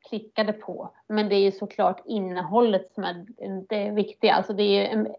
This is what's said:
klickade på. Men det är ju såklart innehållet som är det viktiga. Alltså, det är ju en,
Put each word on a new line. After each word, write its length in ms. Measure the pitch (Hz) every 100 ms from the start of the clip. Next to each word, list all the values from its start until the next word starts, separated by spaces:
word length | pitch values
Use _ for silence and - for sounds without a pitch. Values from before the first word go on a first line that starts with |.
| -
klickade 440 | 214 214 - 214
på. 360 | 214 - 175 - - -
Men 220 | 214 214
det 60 | 202
är 80 |
ju 80 | 196
såklart 500 | 196 202 - 185 185 -
innehållet 840 | 220 185 175 165 214 240 190 190
som 100 | -
är 220 | 180 175 190 - 196 190 190
det 220 | 214 202
viktiga. 420 | 208 202 - 214
Alltså, 200 | - -
det 100 | 202
är 180 | 208 202
ju 60 | 196
en, 200 | 214 214